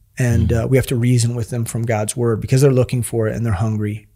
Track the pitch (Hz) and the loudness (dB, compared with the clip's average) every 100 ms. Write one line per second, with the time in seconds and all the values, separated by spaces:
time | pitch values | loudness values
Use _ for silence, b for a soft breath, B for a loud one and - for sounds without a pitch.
0 | _ - 123 110 85 117 120 131 - 127 | _ -4 0 2 2 0 2 2 2 0
1 | 120 123 120 120 113 120 113 117 113 107 | 2 2 2 -2 -6 -6 -4 -4 -2 -2
2 | 107 - 120 107 107 131 143 127 120 127 | -2 -2 0 0 0 4 4 4 0 -2
3 | 113 120 110 123 117 92 113 107 104 110 | -4 -2 -2 -2 -4 -2 -2 -2 -4 -6
4 | - | -10